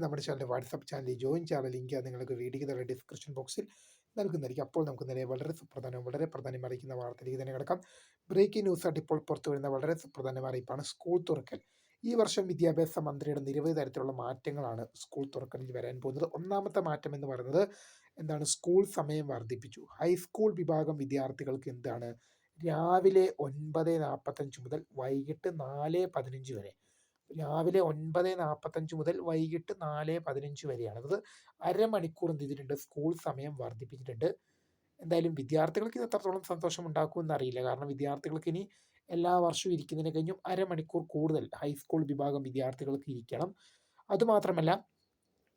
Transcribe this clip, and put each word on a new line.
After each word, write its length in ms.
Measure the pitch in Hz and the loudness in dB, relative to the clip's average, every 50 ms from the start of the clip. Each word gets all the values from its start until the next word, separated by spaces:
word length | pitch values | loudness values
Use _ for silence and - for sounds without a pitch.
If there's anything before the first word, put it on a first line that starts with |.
| 165 | 4
നമ്മുടെ 180 | 147 147 147 147 - | 2 0 -2 -2 -2
ചാനൽ 220 | 143 131 139 120 123 | -2 -2 -2 -2 -2
WhatsApp 320 | 131 123 - - 135 - - | -2 -2 -4 -8 -10 -8 -8
ചാനലിൽ 280 | 143 135 131 127 127 117 127 | -8 -6 -4 -4 -2 0 0
ജോയിൻ 200 | 131 151 170 170 156 | 0 2 0 0 0
ചെയ്യാനുള്ള 220 | 165 139 131 131 123 | 0 0 0 -2 -4
ലിങ്ക് 180 | 127 127 127 143 135 123 131 | -6 -6 -4 -4 -4 -4 -4
നിങ്ങൾക്ക് 300 | 127 123 131 135 131 120 | -6 -8 -6 -6 -4 -4
വീഡിയോയ്ക്ക് 280 | 123 127 127 135 143 135 | -4 -4 -4 -4 -4 -4
താഴെ 140 | 135 123 127 120 | -4 -4 -4 -4
ഡിസ്ക്രിപ്ഷൻ 420 | 131 127 - - - - - 151 143 131 | -6 -8 -10 -14 -18 -16 -14 -10 -10 -10
ബോക്സിൽ 280 | 135 - - - 208 - - - - - _ _ _ _ _ 226 | -8 -6 -6 -6 -8 -8 -10 -20 -20 -20 _ _ _ _ _ -4
നൽകുന്നതായിരിക്കും. 460 | 202 190 160 165 139 127 127 143 135 - | -2 -2 -2 -2 -4 -4 -4 -4 -6 -2
അപ്പോൾ 160 | - 170 160 147 | 0 0 0 0
നമുക്ക് 180 | 131 123 131 127 | -2 -6 -6 -6
നേരെ 140 | 131 127 131 123 131 | -4 -4 -2 -2 -4
വളരെ 220 | 131 143 156 160 - | -4 -4 -6 -8 -8
സുപ്രധാനവും 480 | - - - 135 120 127 123 123 123 127 | -12 -14 -12 -10 -8 -8 -8 -8 -8 -6
വളരെ 180 | 123 143 160 160 - | -4 -2 -2 -2 -4
പ്രാധാന്യം 320 | 143 127 135 127 127 127 123 | -6 -8 -8 -6 -6 -6 -6
അറിയിക്കുന്ന 280 | 127 127 131 131 127 123 | -6 -6 -8 -8 -8 -6
വാർത്തയിലേക്ക് 400 | 123 120 123 - 131 127 131 131 135 | -6 -8 -8 -10 -8 -6 -6 -4 -4
തന്നെ 100 | 131 131 131 | -4 -4 -2
കിടക്കാം. 240 | 139 - 185 180 - - - - - - _ _ _ - | 0 0 0 0 -2 -6 -20 -20 -20 -20 _ _ _ 2
ബ്രേക്കിംഗ് 340 | 190 190 202 202 202 220 202 196 | 6 6 6 6 6 4 4 4
ന്യൂസ് 180 | 180 165 - 175 | 4 4 2 0
ആയിട്ട് 160 | 147 160 160 | 0 0 0
ഇപ്പോൾ 180 | - 156 156 - - | 0 0 0 0 0
പുറത്തു 220 | 156 - - 151 143 | -2 -2 0 0 0
വരുന്ന 180 | 139 139 139 135 | 0 0 0 -2
വളരെ 200 | 127 127 147 165 160 - | 0 0 0 0 -2 -4
സുപ്രധാനമായ 460 | - - 139 131 131 127 131 131 131 - | -10 -8 -6 -6 -4 -4 -4 -4 -2 -2
അറിയിപ്പാണ് 320 | 127 127 - 131 139 143 - - | -4 -4 -4 -6 -6 -6 -8 -10
സ്കൂൾ 260 | - - 175 175 180 175 - | -8 0 2 2 2 2 2
തുറക്കൽ. 320 | 156 175 175 - - - - _ _ _ _ _ _ _ - 226 | 0 -2 -2 -6 -10 -12 -12 _ _ _ _ _ _ _ -4 2
ഈ 20 | 240 226 | 4 4
വർഷം 240 | 214 - - 208 196 185 | 4 4 4 2 0 0
വിദ്യാഭ്യാസ 500 | 175 - 170 165 156 165 165 156 - - 156 147 | 2 4 4 6 6 6 4 2 2 -2 -2 -2
മന്ത്രിയുടെ 340 | 143 143 147 147 147 139 139 139 | -4 -2 -2 -2 -2 -2 -2 -2
നിരവധി 260 | 139 151 147 160 165 156 | 0 2 2 2 2 2
തരത്തിലുള്ള 360 | 139 127 - - 131 135 135 131 | 0 -2 -2 -2 -2 -2 -2 -2
മാറ്റങ്ങളാണ് 600 | 120 120 131 - - 151 143 143 139 117 117 113 117 - - - | -4 -4 -6 -6 -6 -6 -4 -2 -2 -4 -4 -4 -6 -8 -10 -14
സ്കൂൾ 240 | - - - 135 135 139 - | -18 -10 -6 -6 -6 -4 -6
തുറക്കലിൽ 340 | 135 127 127 - 127 131 127 123 | -8 -8 -8 -8 -10 -8 -8 -6
വരാൻ 200 | 123 120 120 127 127 123 | -6 -6 -6 -6 -4 -4
പോകുന്നത്. 220 | 135 127 143 156 - - 151 | -4 -2 0 -2 -2 -2 -4
ഒന്നാമത്തെ 440 | 170 190 196 196 196 202 - 196 180 160 | -4 -2 0 0 0 0 0 0 2 2
മാറ്റം 240 | 151 - - 151 143 139 | 0 -2 -4 -6 -6 -6
എന്ന് 100 | 143 139 | -4 -4
പറയുന്നത് 300 | 135 127 123 127 143 170 202 196 202 - - - - - _ _ _ - | -4 -4 -2 2 4 4 4 4 0 -6 -20 -20 -20 -20 _ _ _ -8
എന്താണ്? 240 | 160 156 156 147 151 147 - | -6 -4 -2 -2 0 -2 -2
സ്കൂൾ 280 | - - 175 175 190 202 196 - | 0 2 6 6 6 6 6 2
സമയം 300 | - 156 143 151 156 151 139 131 | -2 -2 0 0 -2 -2 -2 -4
വർദ്ധിപ്പിച്ചു. 480 | 120 117 113 123 120 - 117 - - - - - - | -6 -6 -6 -6 -6 -8 -10 -16 -18 -18 -16 -4 0
ഹൈസ്കൂൾ 520 | - 170 180 180 180 - - - 214 214 196 175 | 2 4 4 2 0 -4 0 2 4 4 4 2
വിഭാഗം 340 | 170 151 160 156 156 151 160 147 139 | 2 2 2 2 2 2 0 -2 -2
വിദ്യാർത്ഥികൾക്ക് 680 | 135 139 139 131 131 123 - 151 135 127 139 - 139 127 | 0 0 0 0 -2 -4 -4 -4 -4 -4 -4 -4 -6 -8
എന്താണ്? 360 | 123 120 135 117 120 120 117 117 120 _ _ _ _ _ _ _ - | -6 -6 -4 -4 -4 -4 -6 -8 -10 _ _ _ _ _ _ _ -6
രാവിലെ 680 | 160 170 156 156 165 170 180 185 180 190 190 190 185 190 - - 147 | -2 0 0 2 4 6 6 8 8 10 10 10 8 8 6 0 -2
ഒൻപത് 480 | 139 135 147 151 156 151 160 160 165 165 160 151 | -2 -4 -4 -6 -2 0 2 4 4 4 4 2
നാൽപത്തഞ്ച് 520 | 139 135 135 - - 143 - 147 139 - - 123 | 0 -2 -4 -4 -4 -4 -4 -4 -6 -8 -10 -8
മുതൽ 160 | 123 151 156 165 _ - 135 | -6 -6 -6 -6 _ -8 -6
വൈകിട്ട് 500 | 127 131 135 139 139 147 156 156 - 185 170 160 139 | -2 0 0 0 0 -2 -4 -4 -4 -4 -4 -4 -4
നാല് 400 | 131 139 143 147 156 165 180 185 180 180 151 | -6 -4 -2 0 2 2 2 2 2 0 -2
പതിനഞ്ച് 340 | 123 127 127 131 131 131 131 104 | -4 -4 -6 -10 -8 -8 -8 -8
വരെ. 160 | 98 98 - _ _ _ _ _ _ _ _ _ _ - | -8 -12 -14 _ _ _ _ _ _ _ _ _ _ -12
രാവിലെ 500 | - 160 156 143 151 160 160 175 180 190 180 160 | -8 -6 -4 -2 0 2 2 4 6 6 6 4
ഒൻപത് 420 | 156 151 156 160 165 175 180 185 190 180 170 | 2 0 -4 0 2 2 2 2 2 0 0
നാൽപത്തഞ്ച് 500 | 151 151 - - 160 - 165 160 151 165 160 | -2 -2 -2 -6 -6 -4 -4 -4 -4 -4 -2
മുതൽ 160 | 151 160 175 190 175 165 | 0 0 0 0 0 0
വൈകിട്ട് 460 | 165 160 160 160 160 170 165 - 202 - 170 151 | 2 2 2 0 -2 -4 -4 -6 -8 -6 -6 -4
നാല് 300 | 151 147 156 156 160 170 165 160 | -4 -2 -2 -2 -2 -2 -2 -4
പതിനഞ്ച് 380 | 135 139 143 147 147 - - 143 | -4 -4 -4 -6 -8 -8 -6 -4
വരെയാണ്. 280 | 127 117 117 110 104 113 | -4 -4 -4 -4 -6 -6
അതായത് 160 | 123 143 180 214 - - - - - - - - - 170 | -4 -2 -2 -2 -2 -6 -18 -20 -20 -20 -12 -4 -2 0
അരമണിക്കൂർ 600 | 180 196 220 226 220 202 165 160 160 - 180 165 165 | 2 4 4 4 4 2 0 -2 -2 -2 -2 -2 -2
എന്ത് 120 | 143 143 | -2 -4
ചെയ്തിട്ടുണ്ട്? 320 | 139 143 139 139 127 147 143 - | -6 -6 -6 -6 -6 -6 -6 -6
സ്കൂൾ 260 | - - 151 147 160 170 165 - 165 | -8 -6 -2 0 0 0 -2 -4 -6
സമയം 280 | 127 127 135 147 151 135 123 | -6 -4 -6 -8 -6 -6 -6
വർദ്ധിപ്പിച്ചിട്ടുണ്ട്. 640 | 113 113 110 127 - 139 127 127 - 120 113 156 175 - - _ _ _ _ _ _ _ _ _ _ _ - | -8 -8 -10 -12 -12 -14 -12 -10 -10 -2 0 2 2 2 0 _ _ _ _ _ _ _ _ _ _ _ -12
എന്തായാലും 360 | 180 165 170 170 165 170 165 139 | -2 2 4 4 4 4 2 -2
വിദ്യാർത്ഥികൾക്ക് 580 | 131 117 151 156 156 160 160 - 214 226 - 254 | 0 2 4 4 4 4 2 0 -2 0 -2 -2
ഇത് 80 | 240 233 | 0 0
എത്രത്തോളം 360 | - 208 - 190 185 190 185 - 180 | 0 2 2 0 0 -2 -2 -4 -2
സന്തോഷം 320 | 165 170 175 165 - 175 165 | 0 0 0 0 -2 -4 -2
ഉണ്ടാക്കുമെന്ന് 460 | 151 151 156 156 - 175 165 156 151 143 | 2 2 2 2 0 -2 0 0 2 2
അറിയില്ല. 240 | 135 127 123 127 127 127 | 0 0 0 0 0 0
കാരണം 200 | 131 127 143 143 139 | 0 0 -2 -4 -4
വിദ്യാർത്ഥികൾക്ക് 580 | 135 139 139 143 139 - 170 156 160 156 170 160 | -2 -2 -2 -2 -2 -4 -4 -4 -4 -2 -2 -2
ഇനി 100 | 180 196 - _ _ _ _ _ _ _ - | -2 -4 -8 _ _ _ _ _ _ _ -4
എല്ലാ 220 | 175 170 170 175 180 180 175 | 0 0 4 4 6 6 6
വർഷവും 300 | 170 156 - - 190 175 | 4 4 2 0 0 0
ഇരിക്കുന്നതിനെ 360 | 156 143 - 160 156 156 160 156 | 0 0 -2 -4 -2 -2 0 0
കഴിഞ്ഞും 220 | 160 160 165 190 - - - | 0 0 0 -2 -6 -4 -2
അരമണിക്കൂർ 520 | 185 185 196 185 175 160 156 - - 170 160 - - | 0 0 0 0 0 -2 -4 -2 -2 -4 -4 -2 0
കൂടുതൽ 320 | 151 151 160 156 147 - - - - | 0 2 2 2 0 0 -4 -6 -4
ഹൈസ്കൂൾ 400 | 147 147 143 - - - - 160 156 139 | -4 -4 -4 -4 -4 0 0 2 2 2
വിഭാഗം 300 | 143 139 143 143 139 143 139 | 0 0 0 0 0 0 -2
വിദ്യാർത്ഥികൾക്ക് 600 | 131 123 131 131 131 131 - 143 135 135 139 - 151 131 | -4 -2 -2 -2 -2 -2 -4 -4 -2 -2 -2 -4 -6 -8
ഇരിക്കണം. 360 | 120 113 - - 120 160 190 220 - _ _ _ _ _ _ _ _ _ - 196 | -8 -6 -6 -4 -2 -2 -4 -4 -8 _ _ _ _ _ _ _ _ _ 0 2
അതുമാത്രമല്ല, 580 | 196 233 226 220 208 202 196 185 165 156 160 180 214 - _ _ _ _ _ _ _ _ _ _ _ _ _ _ | 4 6 6 6 6 6 4 2 4 6 6 4 4 2 _ _ _ _ _ _ _ _ _ _ _ _ _ _